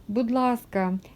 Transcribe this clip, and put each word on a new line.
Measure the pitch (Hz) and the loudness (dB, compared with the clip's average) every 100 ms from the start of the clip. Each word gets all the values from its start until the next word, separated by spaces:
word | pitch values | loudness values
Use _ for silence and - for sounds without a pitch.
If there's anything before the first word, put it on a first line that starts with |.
| - | -4
Будь | 214 233 | -2 0
ласка, | 254 254 240 - 196 185 190 - | 2 2 0 -2 -2 0 -2 -6